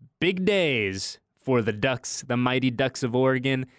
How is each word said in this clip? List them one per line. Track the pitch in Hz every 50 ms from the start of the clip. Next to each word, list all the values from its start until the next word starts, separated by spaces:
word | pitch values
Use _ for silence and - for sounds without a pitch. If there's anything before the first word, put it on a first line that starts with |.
| - - _ _
Big | 156 175 196 180 185
days | 214 208 196 175 151 135 117 104 98 95 95 - - - - _ _ _ _
for | _ 135 131 120
the | 110 110
Ducks, | 104 104 117 135 127 110 - - - - -
the | 135 123
mighty | 123 123 127 127 131 123 131
Ducks | 117 120 135 131 - -
of | 139 120 113
Oregon, | 127 131 131 131 131 123 135 135 131 127 - _